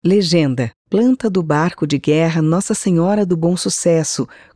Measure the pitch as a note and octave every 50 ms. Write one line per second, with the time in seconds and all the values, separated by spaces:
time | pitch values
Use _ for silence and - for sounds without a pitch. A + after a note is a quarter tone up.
0 | - F3 F#3+ G#3 F#3+ D#3+ E3+ E3+ D#3 C3+ B2+ B2 B2 A2+ _ _ _ _ - G3+
1 | A#3 B3+ B3+ - - A3 F#3 F#3+ E3+ D3+ D3 D3+ D#3+ F3 - - D#3+ C#3+ C#3+ C3+
2 | - D#3 D3+ D#3 E3 E3 D#3+ E3+ D#3 D#3 E3 F#3 G3 - A3 - - G3 F3 E3
3 | E3+ F#3 G#3 G#3 G3+ F3 F3+ E3 E3 E3+ F3+ F3 - F#3+ E3+ - - F3+ E3 D#3+
4 | D3+ - - - A#2 - - - - _ _